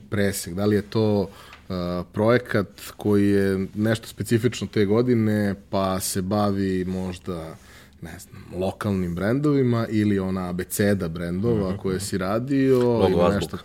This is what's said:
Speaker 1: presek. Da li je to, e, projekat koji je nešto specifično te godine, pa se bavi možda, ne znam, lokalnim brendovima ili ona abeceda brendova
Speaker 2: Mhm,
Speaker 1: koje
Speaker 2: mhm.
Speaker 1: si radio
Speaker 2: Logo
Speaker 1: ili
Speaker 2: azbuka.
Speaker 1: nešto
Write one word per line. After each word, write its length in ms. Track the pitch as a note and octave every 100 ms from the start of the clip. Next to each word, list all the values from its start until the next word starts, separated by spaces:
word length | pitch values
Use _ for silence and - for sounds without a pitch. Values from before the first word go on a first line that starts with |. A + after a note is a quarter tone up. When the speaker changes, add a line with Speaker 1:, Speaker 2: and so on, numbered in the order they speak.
| -
Speaker 1:
presek. 440 | G#2 G2+ F#2 -
Da 120 | F2 G#2
li 100 | G2+
je 60 |
to, 460 | - A2+ G#2+ G#2 G2 - - - -
e, 40 | F#2 F2 F2 E2+
projekat 560 | G#2 G#2+ B2 B2 G#2 F#2 - - -
koji 340 | G#2+ G2+ G2+
je 360 | G2+ G2 F#2+ F#2
nešto 340 | G2+ G#2+ A2 -
specifično 580 | - G2+ A#2 A#2+ - G2+
te 120 | A2
godine, 680 | G2 A2 B2+ A#2 G#2+ G#2+ G2+ G2 -
pa 300 | G2 F#2+ F#2
se 220 | - G2+
bavi 640 | F#2 G#2 G#2 G2 F#2+ F#2
možda, 720 | F2+ F#2 F#2 F2+ - E2+ D#2+ - - - - -
ne 180 | E2 E2
znam, 260 | - - - F2
lokalnim 540 | F#2+ - G#2+ G2 F2
brendovima 720 | E2+ G2 C3+ D3+ C#3 B2+ A#2 A2+
ili 280 | A2 G#2 G2
ona 300 | F#2 F#2+ F2+
abeceda 600 | F2+ F2 - G2+ G2+ E2+
brendova 640 | E2+ F2 F2+ A#2 A2 F#2
Speaker 2:
Mhm, 80 | G2
Speaker 1:
koje 180 | F#2+ F#2
Speaker 2:
mhm. 80 |
Speaker 1:
si 140 | G2 F#2+
radio 600 | F#2 A2+ C3 C#3 C3+ B2
Speaker 2:
Logo 280 | B2 A#2 F#2
Speaker 1:
ili 120 | F2
Speaker 2:
azbuka. 140 | F2
Speaker 1:
nešto 220 | G2 F2 F2+